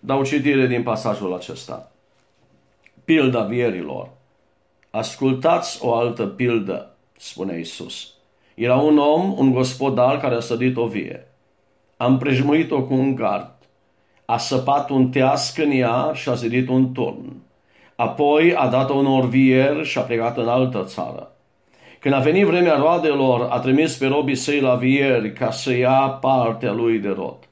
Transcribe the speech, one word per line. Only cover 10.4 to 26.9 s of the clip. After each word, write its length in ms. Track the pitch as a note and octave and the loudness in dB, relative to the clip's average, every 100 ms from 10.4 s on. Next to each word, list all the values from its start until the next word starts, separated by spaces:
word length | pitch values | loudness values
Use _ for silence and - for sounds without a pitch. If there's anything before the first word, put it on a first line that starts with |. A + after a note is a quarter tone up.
sădit 360 | A2+ A#2 B2+ B2 | -4 -2 0 0
o 100 | A#2 | -4
vie. 400 | G#2 D#2 - - _ _ _ _ _ _ _ | -4 -8 -12 -18 _ _ _ _ _ _ _
A 100 | B2 | 0
împrejmuit-o 760 | C3 C3+ C3 C#3 D3+ E3 D3 | 2 2 0 2 2 2 -2
cu 120 | B2+ | 0
un 200 | C3 C3+ | 0 0
gard. 360 | B2+ A2 G2+ - _ _ _ _ _ _ _ | 0 -2 -4 -6 _ _ _ _ _ _ _
A 120 | - A#2 | -4 -4
săpat 540 | - C3+ C3 C#3 C#3+ | 0 -2 0 0 0
un 200 | C3+ B2+ | 2 2
teasc 480 | C3+ C3 C#3 - - | 2 2 2 -4 -2
în 120 | D3 | 0
ea 420 | C3+ B2 A#2+ D3+ | 2 2 0 -2
și 140 | D#3 - | -4 -4
a 60 | |
zidit 340 | B2 A#2 B2 B2+ | -4 -2 -2 0
un 240 | B2+ C3 | 2 0
turn. 500 | B2+ - - - - _ _ _ _ _ - | 0 -6 -6 -14 -18 _ _ _ _ _ -4
Apoi 580 | A#2+ - D3 D3+ E3 | -4 0 2 4 4
a 140 | F3 B2+ | 4 2
dat-o 260 | B2+ C3+ | 0 0
unor 340 | C#3 C#3 C3 B2+ | 0 2 2 2
vieri 560 | B2+ C3+ C3 C3+ D3 | 4 4 4 2 0
și 140 | D3+ C3 | -4 -4
a 40 | |
plecat 340 | A#2+ A#2 A#2 A#2 | -2 -2 -2 -2
în 120 | A#2 | 0
altă 360 | B2 B2+ A#2+ | 0 0 -2
țară. 480 | F#2+ - B1+ - - _ _ _ _ _ - - | -8 -8 -10 -10 -16 _ _ _ _ _ -20 -6
Când 160 | C#3+ | 0
a 40 | C#3 | 2
venit 280 | C#3+ F3 G3 | 2 4 4
vremea 300 | F3 F3 D3 | 4 4 4
roadelor, 720 | D3+ F3 D#3+ C#3 C3 A#2+ B2 | 4 2 2 2 2 2 0
a 80 | B2 | -2
trimis 380 | B2+ C3+ D#3 - | 2 2 2 0
pe 100 | C3+ | 0
robii 280 | C#3+ C3+ | 0 0
săi 260 | C3 - D3 | -4 -2 0
la 140 | C3+ | 2
vieri 580 | B2 B2+ C#3 C#3 B2 G#2+ | 2 2 2 2 2 -2
ca 180 | - A#2 | -4 -6
să 220 | - C#3 | -4 -2
ia 460 | B2 B2+ C3 C3+ B2+ | 0 4 4 2 -2
partea 520 | C3 C3 A#2 A2+ A#2+ | 0 2 0 -2 -4
lui 260 | G#2+ A#2 | 0 0